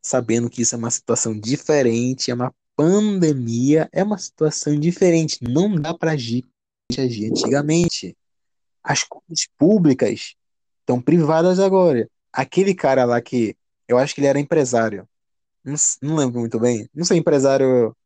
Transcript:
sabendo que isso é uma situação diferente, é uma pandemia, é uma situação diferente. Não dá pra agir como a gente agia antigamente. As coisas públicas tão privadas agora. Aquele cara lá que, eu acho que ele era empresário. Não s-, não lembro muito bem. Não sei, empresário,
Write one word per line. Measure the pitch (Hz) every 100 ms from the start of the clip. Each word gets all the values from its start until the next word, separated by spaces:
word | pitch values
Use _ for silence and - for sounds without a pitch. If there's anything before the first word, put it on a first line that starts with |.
sabendo | - 127 113 117 120
que | -
isso | 117 120
é |
uma | 113
situação | - - 113 117 110
diferente, | 107 143 - 151 127 113 123 131 -
é |
uma | 120 127 - _ -
pandemia, | 156 196 214 196 165 139 117 117 131 156 -
é | -
uma | 202 214
situação | - - 156 151 151 147
diferente. | 160 175 185 165 156 -
Não | 117 135 202 180
dá | 156
pra | 170 165
agir | 151 117 120
como | - _ _ _ -
a |
gente | 123 131
agia | 113 107
antigamente. | 120 113 135 147 165 165 - 180 - _ _ _ _ _ _
As | - 139
coisas | - - - 160 - -
públicas | 160 214 165 127 113 104 - - _ _ _ _ -
tão | 123
privadas | 123 170 151 160 175 185
agora. | 196 190 180 123 110 _ _
Aquele | - 135 - 196 185
cara | 147 131 123
lá | 120
que, | 117 123 110 - _ _ -
eu | 123
acho | 139 -
que |
ele | 143
era | 139
empresário. | 147 160 127 120 113 98 92 _ _ _ _ _
Não | 131 147
s-, | - -
não | 143 160
lembro | 131 120
muito | 117 117
bem. | 120 117 104
Não | 147 170
sei, | 175
empresário, | 160 147 135 135 131 127 110 -